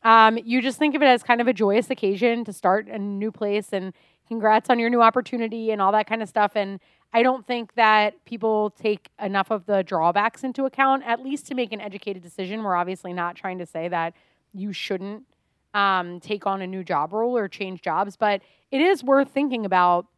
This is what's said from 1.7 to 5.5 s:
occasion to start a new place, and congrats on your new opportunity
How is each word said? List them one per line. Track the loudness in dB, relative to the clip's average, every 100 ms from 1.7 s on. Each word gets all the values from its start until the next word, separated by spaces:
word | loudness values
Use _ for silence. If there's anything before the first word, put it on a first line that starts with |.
| 2 0
occasion | -2 -2 0 0 0 -6
to |
start | -2 2 2 -2
a | -8
new | -6 -6 -6
place, | -4 -4 -4 -4
and | -6 -8 -14 _ _ _
congrats | -2 2 2 4
on | 0
your | 2
new | 4
opportunity | 4 4 -4 -6 -6